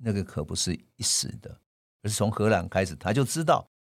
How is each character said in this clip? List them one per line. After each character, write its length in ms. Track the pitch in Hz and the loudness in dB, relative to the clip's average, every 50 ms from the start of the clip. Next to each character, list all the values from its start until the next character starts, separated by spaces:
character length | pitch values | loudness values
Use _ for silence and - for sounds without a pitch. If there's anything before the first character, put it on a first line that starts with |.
那 120 | 127 113 101 | -4 -2 -2
个 100 | 98 92 | -2 -2
可 200 | - - - 73 | -4 -4 -6 -6
不 100 | - 82 | -4 -4
是 200 | - - - 87 - - _ _ | -4 -2 -2 -2 -4 -6 _ _
一 60 | _ - | _ -2
时 260 | - - - - - - 113 - | 0 0 0 -2 -4 -8 -10 -12
的， 180 | - - - _ _ _ _ _ _ _ _ _ | -16 -18 -18 _ _ _ _ _ _ _ _ _
而 60 | 101 | -4
是 60 | 107 | 0
从 160 | - 104 104 | 2 2 0
荷 180 | 107 - 104 107 | 2 2 4 4
兰 200 | 110 92 87 92 | 4 4 2 0
开 160 | - 95 95 | 0 0 0
始， 80 | 90 85 | 0 -2
他 160 | - - 92 107 | -6 -2 0 2
就 120 | 135 135 | 2 2
知 180 | - - 160 165 | 2 0 -2 2
道 220 | 151 156 - - - _ _ _ _ _ | 2 2 2 2 -6 _ _ _ _ _